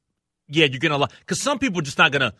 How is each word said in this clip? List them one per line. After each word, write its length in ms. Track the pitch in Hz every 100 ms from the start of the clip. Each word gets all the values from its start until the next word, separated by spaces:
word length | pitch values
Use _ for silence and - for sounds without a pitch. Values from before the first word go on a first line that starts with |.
| _ _ _ _ -
yeah, 180 | 147 160
you're 140 | 131
gonna, 180 | 160 143
li-, 100 | 139 - -
'cause 120 | 185
some 180 | 254 285
people 200 | 269 180
are 40 |
just 140 | 139 -
not 140 | 160
gonna 220 | 139 123 -